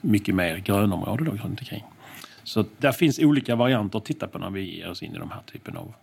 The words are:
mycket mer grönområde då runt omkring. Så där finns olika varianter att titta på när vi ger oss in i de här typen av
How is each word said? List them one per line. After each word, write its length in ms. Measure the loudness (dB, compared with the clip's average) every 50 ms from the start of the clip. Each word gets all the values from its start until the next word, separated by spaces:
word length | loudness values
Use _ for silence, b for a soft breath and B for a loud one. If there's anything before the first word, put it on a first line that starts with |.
mycket 340 | 4 4 2 4 4 2 2
mer 220 | 2 2 0 0
grönområde 680 | -4 0 2 2 4 4 4 2 0 -2 -2 -2 -2 -2
då 60 | -2
runt 300 | -2 -4 -4 -6 -8 -8
omkring. 240 | -10 -10 -10 -12 -12 -14 B B B B B B B B B B B
Så 200 | -4 0 0 0 0 -2 2
där 140 | 2 2
finns 260 | 4 4 4 2 4 6
olika 380 | 6 6 6 4 2 0 2
varianter 420 | 4 4 4 4 2 2 0 -2 -4
att 60 | -4
titta 220 | -4 -6 -6 -6
på 120 | -8 -8 -8
när 120 | -8 -6
vi 260 | -6 -6 -6 -8 -10 -10
ger 120 | -10 -10
oss 120 | -10 -10
in 120 | -10 -10 -10
i 40 | -10
de 120 | -10 -10
här 100 | -12 -14 -16 -16
typen 240 | -18 -16 _ -12 -12
av 180 | -10 -12 -12 -16 _